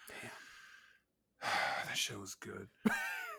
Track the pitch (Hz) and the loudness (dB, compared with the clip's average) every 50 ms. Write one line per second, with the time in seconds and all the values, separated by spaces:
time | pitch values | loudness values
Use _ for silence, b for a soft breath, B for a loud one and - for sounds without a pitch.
0 | - - - - - 117 - - - - - - - - - - - - - _ | -16 -12 -10 -10 -8 -10 -10 -12 -14 -14 -16 -16 -18 -18 -18 -20 -20 -20 -20 _
1 | _ _ _ _ _ _ _ - - - - - - - - - - - - - | _ _ _ _ _ _ _ -4 0 4 4 6 6 6 4 2 0 0 2 2
2 | - - 117 101 98 95 - - - - 101 101 101 - _ _ - 220 B B | 2 2 0 -2 -6 -6 -8 -8 -8 -8 -6 -6 -8 -10 _ _ 2 4 B B
3 | 784 831 855 855 719 679 622 | 2 0 -2 -2 -4 -4 -6